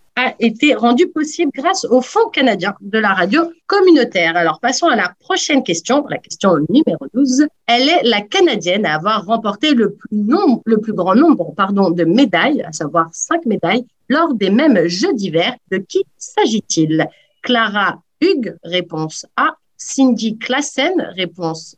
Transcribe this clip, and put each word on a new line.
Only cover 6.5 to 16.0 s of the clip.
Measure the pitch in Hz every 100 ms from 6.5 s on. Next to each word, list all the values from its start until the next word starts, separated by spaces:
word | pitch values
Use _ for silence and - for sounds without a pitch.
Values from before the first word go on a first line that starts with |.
| 160 151
numéro | 233 320 165 269
douze. | 233 277 254 302 _ -
Elle | 240 269
est | 339
la | 240 208
Canadienne | 208 392 349 208 165 196 175
à | 156
avoir | 185 214
remporté | 170 226 220 208 302
le | 247 202
plus | - - 208
nom-, | 208 339 381 233
le | 226 220
plus | 220
grand | 196 180 208
nombre, | 330 240 165 -
pardon, | 196 202 190
de | 170
médailles, | 165 214 269 170 226 285
à | -
savoir | 160 151 170 165
cinq | - - 339 294
médailles, | 196 165 226 247 _ -
lors | 285 339
des | 233 190
mêmes | 214 311 202 170
Jeux | 180 339
d'hiver. | 262 190 160 202 254 -
De | 190
qui | 196 370